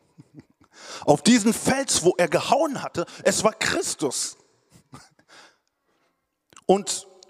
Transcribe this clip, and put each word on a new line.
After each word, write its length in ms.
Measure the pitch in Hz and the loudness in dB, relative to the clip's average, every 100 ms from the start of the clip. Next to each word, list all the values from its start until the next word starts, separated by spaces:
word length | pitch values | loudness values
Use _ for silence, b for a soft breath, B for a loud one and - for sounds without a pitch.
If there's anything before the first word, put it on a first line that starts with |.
| _ _ - 151 - _ _ B B B | _ _ -20 -20 -20 _ _ B B B
Auf 200 | B 147 | B 2
diesen 320 | - 240 208 | 4 4 4
Fels, 500 | 208 - 262 269 - | -2 -2 -4 -2 0
wo 100 | 165 - | 2 2
er 120 | 175 | 0
gehauen 520 | 170 - 277 320 220 | 0 2 2 0 -4
hatte, 240 | 139 - 170 B | -10 -8 -8 B
es 200 | - - | -2 2
war 100 | 208 | 0
Christus. 840 | 214 - 294 381 - 143 - - - _ _ _ _ _ - - _ _ b b b b _ _ _ _ _ _ _ _ - - | 0 -2 -2 -4 -4 -4 -4 -8 -12 _ _ _ _ _ -20 -20 _ _ b b b b _ _ _ _ _ _ _ _ -8 0
Und, 380 | 190 196 - - - | 0 0 -10 -12 -20